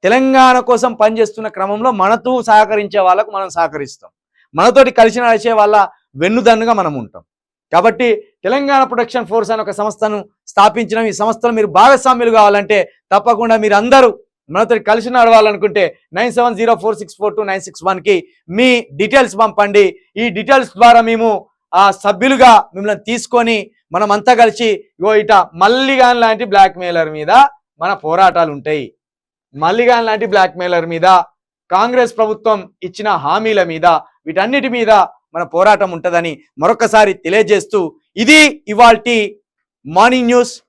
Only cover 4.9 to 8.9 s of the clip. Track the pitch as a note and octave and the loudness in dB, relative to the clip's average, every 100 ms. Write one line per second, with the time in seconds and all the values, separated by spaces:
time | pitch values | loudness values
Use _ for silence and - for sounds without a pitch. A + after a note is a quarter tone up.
4.9 | - A3+ A3 A#3+ A3+ A3+ A3+ G#3 G#3+ F#3+ | 4 2 2 0 0 0 0 2 2 0
5.9 | _ _ C3+ F3 A3+ A3+ A3+ A3+ A3 F3 | _ _ -6 -2 0 2 2 0 -2 -2
6.9 | C#3+ G#2+ F2 _ _ _ _ _ E3 G3+ | -6 -12 -20 _ _ _ _ _ 0 0
7.9 | A#3 B3 G#3+ - _ F#3 C4 C#4 C#4 C4 | 0 -2 -2 -6 _ -6 -4 -2 0 0